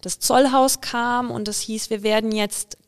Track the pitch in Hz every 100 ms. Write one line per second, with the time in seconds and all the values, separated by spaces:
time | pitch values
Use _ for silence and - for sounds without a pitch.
0 | 190 - - 247 269 262 269 - - 240
1 | 240 240 247 233 208 208 - 220 - 214
2 | 214 214 220 214 208 - - -